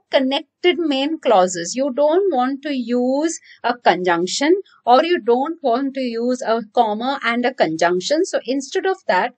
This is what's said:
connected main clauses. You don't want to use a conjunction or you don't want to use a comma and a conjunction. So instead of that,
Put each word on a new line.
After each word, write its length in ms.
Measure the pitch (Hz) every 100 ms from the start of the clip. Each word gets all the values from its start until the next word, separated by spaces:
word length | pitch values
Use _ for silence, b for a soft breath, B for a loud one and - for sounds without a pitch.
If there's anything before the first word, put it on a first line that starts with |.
| -
connected 680 | 302 262 277 - _ 359 277
main 420 | 320 269 285 320
clauses. 560 | 277 202 185 175 170 226
You 160 | 277
don't 400 | 247 294 339 403
want 280 | 254 254 277
to 120 | 302
use 640 | 269 226 247 247 277 330 - b b
a 140 | 233 247
conjunction 840 | - 180 180 170 180 - 285 392 - b
or 200 | - 254
you 160 | 330 349
don't 420 | 214 240 294 330
want 320 | 269 240 277
to 60 | 269
use 420 | 254 226 240 247
a 200 | 220 226 220
comma 460 | 240 220 214 247 277
and 240 | 226 233 240
a 80 |
conjunction. 720 | 254 175 160 175 180 180 302
So 160 | 370 285
instead 420 | - 277 262 381 381
of 100 | 381 -
that, 280 | 185 233